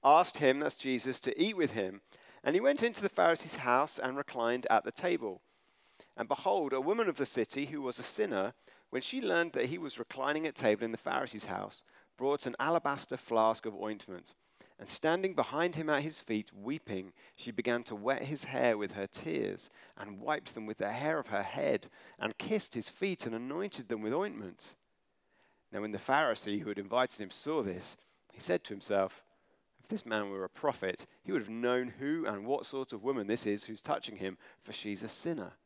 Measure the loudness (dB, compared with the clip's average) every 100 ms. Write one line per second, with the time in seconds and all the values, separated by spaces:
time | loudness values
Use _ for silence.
0 | 10 8 8 4 4 6 2 -2 0 0
1 | 0 -2 -2 2 2 4 2 2 -2 -4
2 | _ -20 -20 -4 2 4 4 4 2 2
3 | -2 4 4 4 0 -4 4 6 4 0
4 | -2 -2 -4 0 2 2 6 4 4 -2
5 | 0 0 -2 -6 _ _ _ _ -20 _
6 | -20 -8 -2 0 2 2 2 0 2 2
7 | 2 2 0 0 0 -2 -4 -4 -4 -4
8 | -6 -2 0 2 -2 -4 -20 -20 _ -6
9 | -4 -4 2 2 2 0 0 -2 -6 -8
10 | -10 -4 0 0 -2 0 2 4 2 -4
11 | -2 -2 -2 -6 -6 -6 -6 -10 -18 -20
12 | _ _ 0 0 -2 -2 2 2 2 -2
13 | -4 -8 0 4 4 4 -4 -6 -6 -6
14 | -8 -14 -14 -20 _ _ -20 _ -6 0
15 | 2 2 2 0 0 2 0 0 2 2
16 | 2 -6 -2 -2 -2 -10 -6 -6 -4 -6
17 | -6 -14 -20 -14 -8 -2 2 2 0 -4
18 | 0 0 0 -4 -2 4 4 4 0 -2
19 | -4 -4 -4 0 0 -4 -10 -16 -20 -14
20 | -12 -8 -2 -2 -4 -10 -8 -4 -2 -2
21 | 0 -2 -2 -2 -2 -2 0 0 -2 -20
22 | -20 -6 -6 -6 -2 -2 -2 -6 -6 -2
23 | -2 -2 -2 -4 -4 -4 -4 -6 -4 -2
24 | 0 0 -2 -6 -10 -12 -16 -18 _ _
25 | _ _ _ _ _ _ _ -6 -4 -4
26 | 2 4 4 2 0 -2 -2 -4 0 2
27 | 2 -2 -8 -8 -2 -2 -2 -4 -8 -14
28 | -20 _ _ -12 -2 -2 -2 -10 0 2
29 | 2 0 _ _ _ _ _ _ -8 -8
30 | -2 -2 -2 -4 -6 0 0 0 -2 -4
31 | -8 _ -2 -2 -2 -2 2 2 0 -4
32 | -4 -2 -2 -4 -2 -2 -2 -6 -6 -6
33 | -2 -2 0 0 2 -2 -2 -12 -4 -4
34 | -4 -6 -6 -8 -16 -20 -14 -10 -6 -6
35 | -6 -6 -4 -4 -6 -12